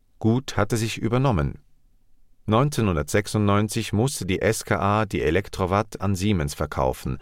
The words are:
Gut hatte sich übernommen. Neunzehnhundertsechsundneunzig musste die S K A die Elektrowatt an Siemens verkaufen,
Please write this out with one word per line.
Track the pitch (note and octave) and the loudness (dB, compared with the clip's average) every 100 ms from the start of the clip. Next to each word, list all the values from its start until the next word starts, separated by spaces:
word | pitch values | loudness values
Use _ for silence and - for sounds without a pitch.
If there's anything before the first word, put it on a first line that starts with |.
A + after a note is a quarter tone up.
| _ _ | _ _
Gut | A2 A#2+ - - | 2 2 0 -2
hatte | G#2 A#2+ | 0 0
sich | A2+ - | -2 -2
übernommen. | G#2+ B2 C3+ F#2+ C#2+ - _ _ _ _ _ - - - | 0 2 2 2 0 -4 _ _ _ _ _ -20 -20 -12
Neunzehnhundertsechsundneunzig | - A2 D3 D3 G#2+ D#2+ C#2+ G#2+ - G#2+ G2+ G2+ G#2+ A#2 G#2+ | 2 2 4 2 0 0 0 0 0 0 2 2 2 -2 -2
musste | G2+ C3 - F2+ | 0 0 -2 -2
die | F#2 | 0
S | G2 A2 - | 2 0 0
K | F#2+ G2 G#2 | 0 2 2
A | G#2+ | 0
die | E2+ | 0
Elektrowatt | B1+ E2+ G2 - F#2 G2 A2+ - | 2 0 -2 -4 0 0 -2 -4
an | G2 | -2
Siemens | F#2+ G2+ G2 D2 | 0 0 0 -2
verkaufen, | - D2+ - C2 B1+ - B1+ | -4 -4 0 -2 -2 -6 -8